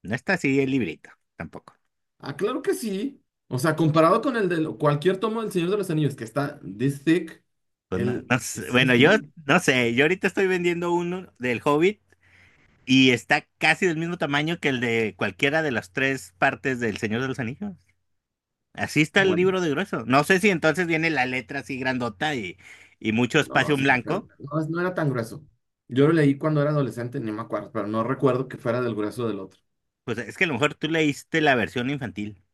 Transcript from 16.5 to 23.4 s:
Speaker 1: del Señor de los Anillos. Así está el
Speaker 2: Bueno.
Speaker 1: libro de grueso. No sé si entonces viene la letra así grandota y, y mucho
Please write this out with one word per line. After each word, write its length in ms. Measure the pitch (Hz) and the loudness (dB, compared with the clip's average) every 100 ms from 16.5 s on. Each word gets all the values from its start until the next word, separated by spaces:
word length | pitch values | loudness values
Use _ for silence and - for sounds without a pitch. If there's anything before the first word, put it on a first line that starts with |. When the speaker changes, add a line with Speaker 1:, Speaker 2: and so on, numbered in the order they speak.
| 131 139 123 | 0 -4 -2
Speaker 1:
del 160 | 117 95 | -4 -2
Señor 240 | 110 110 | -4 -2
de 80 | 131 | -4
los 100 | 131 | -4
Anillos. 340 | 113 143 202 180 _ _ _ _ _ _ _ _ _ | -8 -8 -12 -12 _ _ _ _ _ _ _ _ _
Así 280 | - 92 147 | -8 -2 0
está 200 | 151 202 | 2 2
el 120 | 190 175 | 2 4
Speaker 2:
Bueno. 20 | |
Speaker 1:
libro 240 | 185 185 | 2 2
de 80 | 170 | -2
grueso. 360 | 139 196 160 117 | -2 -4 -6 2
No 180 | 131 | 2
sé 160 | 151 190 | 4 4
si 100 | 208 | 4
entonces 380 | 170 156 151 170 | 2 0 0 -2
viene 220 | 165 160 | 0 0
la 160 | 147 127 | 0 -2
letra 340 | 127 120 139 | -4 -6 -10
así 160 | 131 131 | -8 -4
grandota 560 | 131 127 120 101 151 139 | -4 -2 -4 -4 -4 -4
y, 220 | 92 - - - - _ | -8 -12 -20 -20 -20 _
y 120 | 110 | 0
mucho 260 | 110 123 156 | 2 2 2